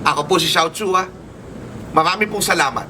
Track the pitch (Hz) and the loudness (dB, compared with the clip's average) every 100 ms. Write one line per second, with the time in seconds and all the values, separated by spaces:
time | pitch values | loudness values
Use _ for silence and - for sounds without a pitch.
0 | 147 147 147 185 160 175 165 - 208 185 | 2 0 2 2 4 2 2 0 0 0
1 | 190 - - - - - - - - 151 | 0 -8 -18 -16 -16 -14 -14 -12 -2 2
2 | 165 190 208 208 196 180 143 - - | 2 2 -2 0 2 4 2 0 -8